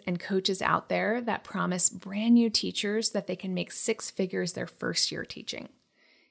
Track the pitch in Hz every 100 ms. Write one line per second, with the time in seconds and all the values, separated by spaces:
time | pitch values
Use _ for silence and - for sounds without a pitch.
0 | 185 175 - 190 190 185 - - - 180
1 | 196 240 226 190 - 185 175 180 - -
2 | 196 202 233 233 226 214 185 - 202 214
3 | 220 202 - 180 190 180 175 - - 220
4 | - - 185 185 175 - 175 - 180 170
5 | - - - - - - - _ _ _
6 | _ _ _